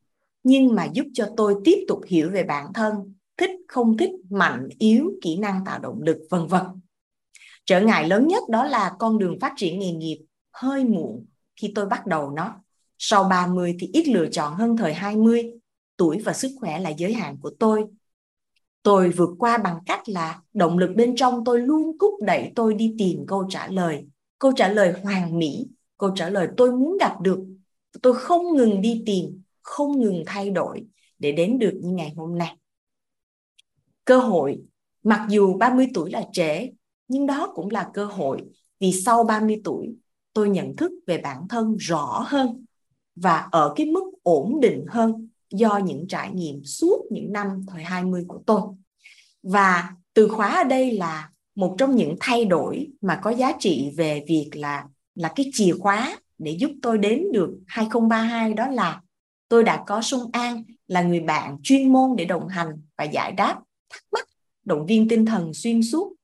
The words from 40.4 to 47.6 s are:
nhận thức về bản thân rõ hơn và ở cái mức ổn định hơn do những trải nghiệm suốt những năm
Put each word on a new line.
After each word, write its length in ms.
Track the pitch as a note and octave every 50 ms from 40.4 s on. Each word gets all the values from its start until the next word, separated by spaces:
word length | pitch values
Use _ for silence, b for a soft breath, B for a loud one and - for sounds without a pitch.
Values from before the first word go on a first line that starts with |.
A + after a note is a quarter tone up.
| G#3 G3+
nhận 260 | G3 E3+ C#3 C3+ C#3
thức 160 | - D#4 F4+ F4+ - _
về 100 | - E3
bản 300 | D#3 - C#3+ C3+ C3 F3 F#3+
thân 260 | A#3 A#3 A3+ A3 G#3+
rõ 480 | F#3 - D#3 E3+ D3+ C#3+ B2 G#2+ G2+ C4
hơn 380 | - C#4+ C#4 C4 A#3+ - - - _ _ _ _ _ _ _ _ _ _
và 320 | F3 F3+ F#3 E3 D#3 - -
ở 220 | - D#3+ D3 D3 D3
cái 100 | - D4+
mức 180 | D4+ D#4+ F#4+ F#4 - - _ _
ổn 360 | F3 E3 C#3 C#3 G#3+ C#4+ D#4
định 240 | B3+ F#3+ D3+ C3+ C3+ -
hơn 380 | - A#3+ A3+ A3+ A3 A3+ - - _ _ _ _
do 260 | G3 G3 A#3 G#3+ G3+
những 280 | G3+ G3 F3 - C#3+ E3
trải 240 | F#3+ F#3 D3+ - G3+ G3
nghiệm 300 | F#3 E3+ D3+ C#3 C#3+ C#3
suốt 420 | - - - D#4+ E4+ A4 - - -
những 200 | G#3 - - F#3 G3+
năm 280 | G#3 G3+ G3 F#3+ F#3+